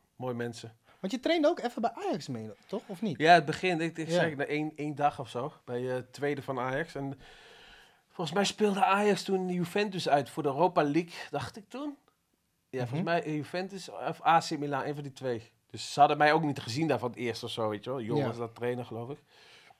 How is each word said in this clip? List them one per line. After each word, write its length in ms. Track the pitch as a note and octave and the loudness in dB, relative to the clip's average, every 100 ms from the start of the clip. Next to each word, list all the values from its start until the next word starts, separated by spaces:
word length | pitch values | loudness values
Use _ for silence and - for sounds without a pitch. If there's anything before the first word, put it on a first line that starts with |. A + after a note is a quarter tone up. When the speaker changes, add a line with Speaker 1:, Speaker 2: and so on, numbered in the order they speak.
| _ - | _ -10
Speaker 1:
Mooie 180 | B2+ | -6
mensen. 420 | A#2+ A#2+ A#2 A2+ - _ _ | -4 -6 -8 -16 -20 _ _
Speaker 2:
Want 140 | G3 A#3+ | -6 -2
je 40 | |
trainde 260 | D4+ E4+ D4 | 0 4 2
ook 120 | F4 | 2
even 220 | A#3+ A#3+ | -4 -2
bij 100 | A3 | -4
Ajax 340 | - G4 A3+ C#3 | -2 -4 -4 -4
mee, 240 | A#2+ A2 G2+ - | -8 -8 -14 -10
toch? 140 | A3 - | -10 -8
Of 140 | F#3 | -6
niet? 160 | A3 B2 | -4 2
Speaker 1:
Ja, 140 | D#3 | 8
het 120 | E3+ D3 | 8 8
begin, 360 | D3+ F#3 E3+ | -2 0 0
ik, 160 | E3 E3 | -2 -4
ik 100 | D#3+ | -2
Speaker 2:
Ja. 60 | |
Speaker 1:
zei, 220 | F3 E3 C#3 | 0 0 0
na 100 | C#3+ | -2
één, 260 | D3 D3+ D3+ | -2 -4 -4
één 200 | D3 C#3+ | -6 0
dag 240 | D3 - | 0 0
of 100 | B2+ | -8
zo, 240 | A#2+ C#3 - - | -6 -8 -10 -8
bij, 300 | B2 B2+ B2+ | -4 -2 -4
eh, 60 | A#2+ | -6
tweede 300 | - C#3+ C#3 | -4 -2 -2
van 180 | - C3+ | -4 -4
Ajax. 360 | B2+ C3 E3+ C#3+ | -2 -4 -6 -6
En 240 | C#3 C3+ - - - - - - - _ _ | -8 -8 -16 -20 -20 -20 -20 -20 -20 _ _
volgens 280 | - E3 F3 | -6 -2 0
mij 80 | G3 | 0
speelde 400 | - G#3+ G3 F#3 | 2 2 4 4
Ajax 380 | G3 G#3 F#3 | 6 4 2
toen 260 | - F#3+ F#3 | 2 -2 0
Juventus 600 | F3+ E3+ G3+ G#3 F#3+ D#3 | -2 0 0 0 0 2
uit 200 | C#3+ C3+ | 2 2
voor 140 | - | -2
de 60 | D3 | 0
Europa 340 | C3+ F3 E3+ | 4 4 4
League, 300 | D3+ D3+ E3+ - - | 4 2 0 -6 -6
dacht 280 | C#3+ A#2+ - | -6 -6 -12
ik 120 | G3+ | -14
toen. 280 | B3 D4 C#4 _ _ _ _ _ _ _ | -8 -8 -10 _ _ _ _ _ _ _
Ja, 80 | C3 | -4
volgens 200 | B2 C3 | -2 -2
Speaker 2:
Mhm. 40 | E3+ | 0
Speaker 1:
mij, 140 | E3+ | 0
eh, 120 | D3+ D3+ | 0 -4
Juventus 540 | C3+ F3+ F#3+ F#3+ - | -4 -4 -6 -8 -12
of 360 | G#2 B2+ - - | -8 -6 -2 4
A 140 | E3 | 4
C 180 | - D#3 | 4 -4
Milan, 240 | C#3+ C#3 B2 | -2 -2 -2
een 80 | |
van 100 | C#3+ | -6
die 100 | C#3+ | -8
twee. 380 | - C3+ A#2 - _ _ | -6 -4 -4 -6 _ _
Dus 240 | A2 - | -12 -2
ze 60 | - | 6
hadden 180 | D3 D3 | 6 8
mij 160 | D3+ | 6
ook 100 | D#3 | 6
niet 160 | D3+ C#3 | 2 -2
gezien 280 | - A#2 D#3+ | -4 -2 0
daar 120 | B2+ | 0
van 100 | B2 | -2
het 100 | A2 | -4
eerst 240 | B2 A2 | -4 -4
of 60 | A#2 | -6
zo, 200 | - A2 | -2 -2
weet 140 | G#2 | -2
je 60 | A2+ | -6
wel. 120 | C3+ | -6
Jong 180 | A2 A#2 | -2 -2
Speaker 2:
Ja. 80 | C3 | -2
Speaker 1:
was 100 | A#2 | -4
dat 180 | A#2 A2+ | -8 -6
trainer, 300 | A#2+ B2 A#2+ | -4 -4 -6
geloof 240 | A#2 A#2 | -10 -10
ik. 80 | D3 _ _ - - - _ | -12 _ _ -20 -20 -20 _